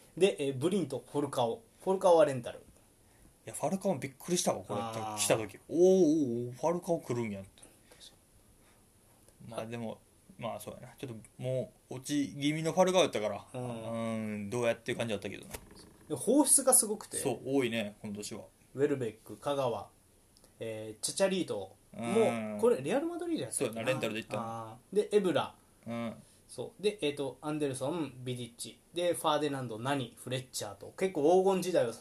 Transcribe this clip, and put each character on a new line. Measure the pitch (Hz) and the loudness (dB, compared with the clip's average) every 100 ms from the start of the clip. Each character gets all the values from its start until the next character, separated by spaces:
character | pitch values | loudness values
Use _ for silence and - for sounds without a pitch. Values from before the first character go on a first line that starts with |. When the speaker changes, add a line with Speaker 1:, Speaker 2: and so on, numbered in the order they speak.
| - - | -18 2
Speaker 1:
で、 | 190 196 | 2 4
え | 139 | -2
ー、 | |
ブ | 135 151 | 0 0
リ | 196 | 0
ン | 143 | -2
ト、 | 127 - | -4 -4
フ | 143 | -4
ォ | |
ル | 143 | -2
カ | 135 | 0
オ。 | 120 113 - _ | 0 -2 -10 _
フ | - | -2
ォ | |
ル | 190 | 2
カ | 190 | 6
オ | 170 | 8
は | |
レ | 151 | 8
ン | 131 | 4
タ | 117 | -6
ル。 | - | -12
Speaker 2:
い | - - _ _ _ _ - _ - | -18 -20 _ _ _ _ -20 _ -14
や、 | |
フ | - | -4
ァ | 143 | -2
ル | 190 | -2
カ | 202 | 0
オ | |
も | 151 | -2
び | 135 | -4
っ | - | -10
く | - | -2
り | 175 | 0
し | |
た | - | 0
わ、 | 107 95 | -2 -4
こ | |
れ、 | 104 | -6
Speaker 1:
あ | 113 113 110 107 | -4 -6 -6 -2
ー。 | |
Speaker 2:
来 | - | 2
た | 120 | 2
時。 | 107 - _ | 2 -10 _
お | |
ー、 | 135 | 6
お | |
ー、 | 185 190 165 160 135 117 123 | 8 8 6 6 2 0 -4
お | |
ー、 | |
フ | 123 | -2
ァ | 156 | 0
ル | 175 | 0
カ | 170 | 0
オ | 165 | -2
来 | - | 0
る | 120 | -2
ん | 113 | -2
や | 98 | -6
っ | |
て。 | 98 - - - _ - - _ _ _ _ _ _ _ _ _ _ _ _ _ 123 | -10 -20 -20 -20 _ -20 -20 _ _ _ _ _ _ _ _ _ _ _ _ _ -12
ま | 113 | -10
あ、 | 113 | -8
で | 117 | -8
も、 | 113 - _ _ _ - | -8 -10 _ _ _ -12
ま | 120 107 | -10 -8
あ、 | |
そ | - | -10
う | |
や | 101 | -14
な。 | 127 - | -16 -14
ち | |
ょ | 135 | -12
っ | |
と | 110 - _ | -12 -16 _
も | 127 127 123 - _ | -4 -2 -4 -10 _
う、 | 127 | -12
落 | |
ち | 127 147 139 | -4 -2 -2
気 | 143 143 | -2 -2
味 | 156 | 0
の | 160 | 0
フ | 165 | 4
ァ | |
ル | 185 | 4
カ | 185 | 6
オ | |
や | 151 | 4
っ | |
た | 120 | 2
か | 104 | -2
ら、 | 101 - | -4 -8
Speaker 1:
う | 127 | -8
ん。 | 123 117 113 | -8 -6 -6
Speaker 2:
う | 117 113 113 110 104 | -4 -2 -2 -4 -6
ん、 | 101 | -4
ど | 117 | 0
う | |
や | 117 | 2
っ | 113 | 0
て | - | -2
い | |
う | 107 | -4
感 | 117 | -2
じ | |
だ | 101 | -2
っ | |
た | 104 | -4
け | - | -10
ど | - | -12
な。 | - - - - - - | -16 -16 -20 -20 -20 -8
Speaker 1:
で、 | |
放 | 151 - 277 294 | -4 4 4 6
出 | - | 6
が | 262 | 6
す | - 214 | 4 4
ご | 214 | -2
く | - | -6
て。 | 156 | -4
Speaker 2:
そ | 135 | -2
う、 | 117 | -2
多 | 127 139 | 0 2
い | 123 | 2
ね、 | 113 104 101 | 0 -4 -6
こ | 110 | -10
の | |
年 | 104 104 | -8 -8
は。 | 107 - _ _ | -10 -14 _ _
Speaker 1:
ウ | 127 | -2
ェ | 143 | 0
ル | 135 | 0
ベ | 117 | -2
ッ | 104 | -8
ク、 | - 107 | -16 -8
香 | - | -4
川、 | 139 131 107 95 _ _ _ _ _ _ _ | -2 -2 -2 -8 _ _ _ _ _ _ _
え | 113 110 110 107 | -10 -8 -10 -8
ー、 | |
チ | - | -8
ャ | |
チ | - | 0
ャ | 196 | 0
リ | 185 | 2
ー | |
ト。 | 147 110 92 - _ | -2 -4 -8 -14 _
Speaker 2:
う | - | -8
ん。 | 117 | 0
Speaker 1:
も | 220 220 117 107 107 | 2 2 2 -6 0
う、 | |
こ | 226 | 2
れ、 | 233 | 2
レ | 135 | 0
ア | 240 | -2
ル | 330 | -2
マ | 339 | -6
ド | 349 | -4
リ | |
ー | 302 | -4
ド | |
や | 120 | -4
っ | |
た | - | -2
っ | |
け | 127 | -4
な。 | |
Speaker 2:
そ | |
う | 113 | -2
や | |
な、 | 117 | -2
レ | 131 | -2
ン | |
タ | 120 | -2
ル | |
で | 107 | -4
行 | 110 | -6
っ | |
た | 107 | -6
な。 | |
Speaker 1:
あ | 113 113 113 117 _ | -6 -8 -10 -14 _
ー。 | 190 | -2
で、 | 208 | 2
エ | 208 | 2
ブ | 185 | 4
ラ。 | 139 104 - _ _ - | 2 0 -8 _ _ -10
Speaker 2:
う | |
ん。 | 117 117 - - _ _ | -6 -6 -8 -18 _ _
Speaker 1:
そ | - 117 - | -12 -12 -2
う。 | |
で、 | 196 202 | -2 0
え | 147 | -4
ー | |
と、 | 143 139 - | -2 -6 -6
ア | 151 | -6
ン | 151 | -2
デ | 147 | -2
ル | |
ソ | 131 131 | -2 -4
ン、 | 175 139 127 | -2 -6 -8
ビ | 127 123 | -8 -6
デ | |
ィ | 120 | -8
ッ | - | -10
チ。 | 120 - _ | -14 -14 _
で、 | 170 175 | -2 0
フ | 165 | 0
ァ | 160 151 | 2 2
ー | |
デ | 147 | 0
ィ | |
ナ | 139 | -2
ン | 127 | -6
ド、 | 110 | -4
ナ | 123 | -2
ニ、 | 143 120 - | -2 -4 -10
フ | - | -6
レ | 127 | -6
ッ | 127 | -6
チ | - | -8
ャ | 107 | -8
ー | 98 | -10
と。 | 123 - | -16 -4
結 | 190 | -2
構 | 180 143 185 | 2 6 6
黄 | 185 | 6
金 | 190 | 2
時 | 175 | 2
代 | 160 120 | 2 2
を | |
支 | 113 | -2